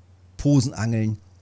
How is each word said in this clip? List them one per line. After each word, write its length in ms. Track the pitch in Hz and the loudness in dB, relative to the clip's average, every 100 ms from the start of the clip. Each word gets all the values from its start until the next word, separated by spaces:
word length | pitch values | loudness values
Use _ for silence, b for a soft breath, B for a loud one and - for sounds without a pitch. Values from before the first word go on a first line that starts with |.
| _ _ _ - | _ _ _ -4
Posenangeln 800 | 143 143 127 - 110 113 110 107 - _ | 2 2 2 -2 -4 -2 -2 -4 -12 _